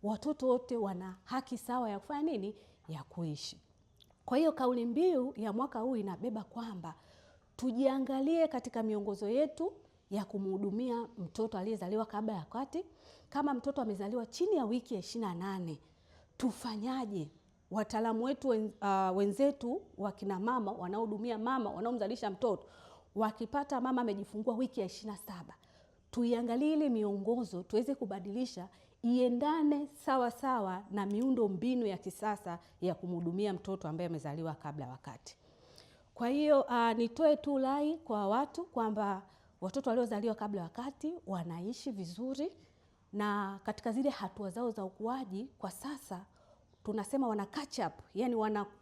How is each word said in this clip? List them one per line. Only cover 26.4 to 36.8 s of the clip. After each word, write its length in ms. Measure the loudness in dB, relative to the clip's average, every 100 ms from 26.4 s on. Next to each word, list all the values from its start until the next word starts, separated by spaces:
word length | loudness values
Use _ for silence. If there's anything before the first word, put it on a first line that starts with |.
| 2 2 4
ile 160 | 4 4
miongozo 720 | 4 2 0 0 0 0 -6
tuweze 320 | 0 0 2
kubadilisha 760 | -2 -2 -4 -4 -4 -4 -6 -12 -16 -20 _
iendane 840 | 2 6 6 4 4 4 4 4 0 -6
sawa 260 | 0 2 2
sawa 520 | 0 0 0 0 -4 -4
na 160 | -2 0
miundo 420 | 0 2 4 2
mbinu 380 | 2 2 2 0
ya 100 | -2
kisasa 600 | -6 -4 -4 -2 -6 -8 -10 -4
ya 140 | -2
kumhudumia 580 | -2 -4 -2 -2 0 0
mtoto 360 | -2 -4 -4 -4
ambaye 180 | -4 -2
amezaliwa 460 | -4 -4 -4 -6
kabla 300 | -6 -8 -8
ya 60 | -10
wakati. 460 | -10 -14 -16 -18 -20 _ _ -20 -20 -20 -20 _
Kwa 140 | -4 0
hiyo, 380 | 4 6 6 6
ah, 220 | 4